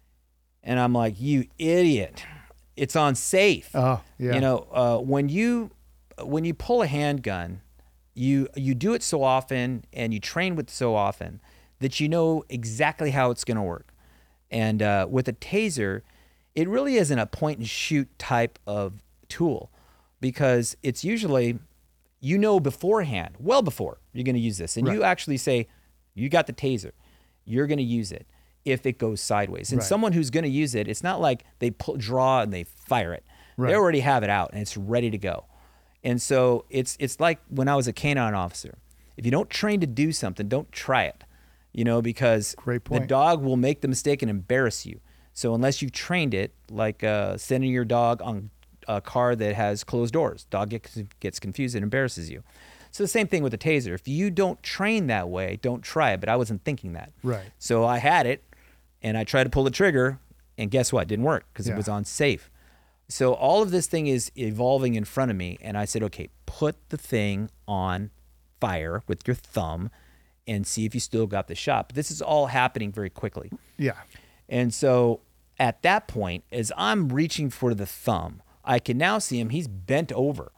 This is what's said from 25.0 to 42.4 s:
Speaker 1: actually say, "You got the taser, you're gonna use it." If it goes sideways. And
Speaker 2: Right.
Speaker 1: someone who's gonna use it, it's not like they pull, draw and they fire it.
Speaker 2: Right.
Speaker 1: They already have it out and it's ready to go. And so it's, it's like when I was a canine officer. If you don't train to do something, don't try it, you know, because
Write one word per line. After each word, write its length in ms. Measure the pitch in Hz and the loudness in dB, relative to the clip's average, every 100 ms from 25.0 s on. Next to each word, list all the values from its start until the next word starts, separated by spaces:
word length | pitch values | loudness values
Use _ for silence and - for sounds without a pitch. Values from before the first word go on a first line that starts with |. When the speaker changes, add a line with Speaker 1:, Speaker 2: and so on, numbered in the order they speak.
Speaker 1:
actually 340 | 190 180 - 135 | 2 0 -2 -2
say, 300 | - 123 113 _ _ _ _ | 0 0 0 _ _ _ _
"You 160 | - 131 | -6 0
got 160 | 165 151 | 2 2
the 80 | |
taser, 380 | 117 139 120 82 - _ _ _ _ - | -2 -4 -4 -6 -16 _ _ _ _ -4
you're 200 | 117 143 | 0 0
gonna 140 | 147 | 0
use 300 | 123 120 101 | 0 -2 -4
it." 160 | 85 - _ _ _ - | -10 -16 _ _ _ -2
If 200 | 127 131 | 0 0
it 120 | 120 | -2
goes 240 | 113 104 | -2 -2
sideways. 500 | - 104 98 87 92 | 0 0 0 -4 -4
And 80 | 120 | -2
Speaker 2:
Right. 80 | - | 0
Speaker 1:
someone 260 | 202 220 | 0 2
who's 160 | 170 143 | 2 2
gonna 180 | 147 156 | 0 0
use 280 | 135 151 120 | 0 0 -2
it, 120 | 107 | -4
it's 160 | 107 | -4
not 160 | 175 185 | -4 0
like 220 | 160 127 - _ | 0 0 -6 _
they 120 | 120 | -4
pull, 260 | - - 135 | -4 -6 -6
draw 440 | 107 127 131 131 | -2 2 4 4
and 120 | 107 | 2
they 100 | 92 | -4
fire 500 | 85 - - 123 87 | -8 -14 -2 0 0
it. 120 | 85 - - - - | -4 -12 -20 -14 -2
Speaker 2:
Right. 120 | 127 | 2
Speaker 1:
They 60 | 202 | 4
already 260 | 185 151 | 4 4
have 220 | 131 131 | 4 2
it 60 | 104 | 4
out 220 | 101 82 | 2 0
and 80 | 104 | -4
it's 160 | 104 - | -8 -6
ready 320 | 98 120 120 | -2 0 0
to 60 | 104 | -2
go. 280 | 98 85 - _ _ _ _ _ | -4 -6 -10 _ _ _ _ _
And 180 | 127 123 | -2 -2
so 440 | - 131 127 120 - | 2 4 6 4 0
it's, 260 | 135 127 - | -4 -4 -4
it's 200 | 131 - | -6 0
like 200 | 165 160 - | 0 0 -4
when 180 | 135 131 | -2 2
I 80 | 143 | 2
was 120 | 123 | 0
a 60 | |
canine 400 | 104 147 139 113 | -2 0 0 0
officer. 440 | 101 90 - - - _ _ _ - | 0 -4 -6 -14 -18 _ _ _ -6
If 80 | 117 | 0
you 60 | |
don't 180 | 139 214 | 0 0
train 300 | - 208 208 | -2 0 0
to 60 | 156 | 0
do 240 | 113 156 | 0 0
something, 360 | 147 98 90 101 | 0 -4 -4 -2
don't 240 | 127 - | -2 -4
try 320 | - - 127 | -8 0 2
it, 200 | 80 - - _ _ _ _ | 2 -4 -18 _ _ _ _
you 100 | - | -2
know, 180 | 117 117 | 2 2
because 540 | 117 113 123 110 | 0 2 4 4